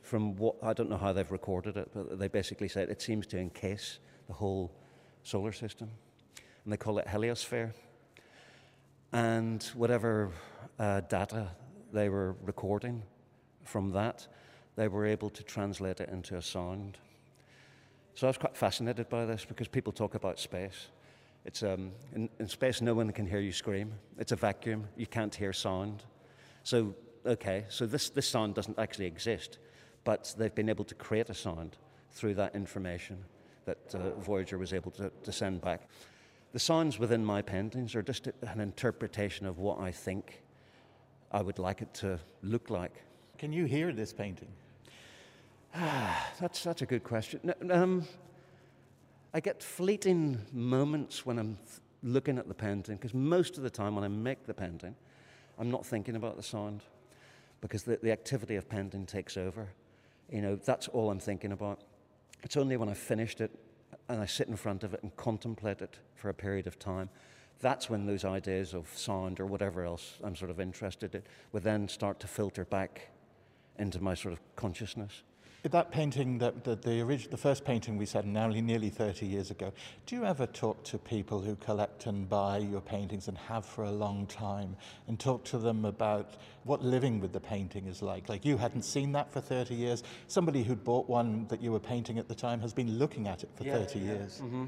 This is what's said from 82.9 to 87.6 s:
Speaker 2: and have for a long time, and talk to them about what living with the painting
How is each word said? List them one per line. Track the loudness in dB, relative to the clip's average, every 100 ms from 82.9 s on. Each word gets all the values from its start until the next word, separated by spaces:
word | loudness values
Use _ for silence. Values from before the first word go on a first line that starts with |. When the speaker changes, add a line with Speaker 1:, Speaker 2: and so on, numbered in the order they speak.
| -4 -4 -4 -6
Speaker 2:
and | -8
have | -4 -4 -4
for | -4
a | -2
long | 0 0 -2 -4
time, | -4 -4 -2 -4 -8 -12 -16 -6
and | 0
talk | 2 2 2
to | 2
them | 2 4
about | 2 2 4 4 0 -10 -18 -10
what | 0 2
living | 4 4 4 2
with | 0
the | -2
painting | -4 -4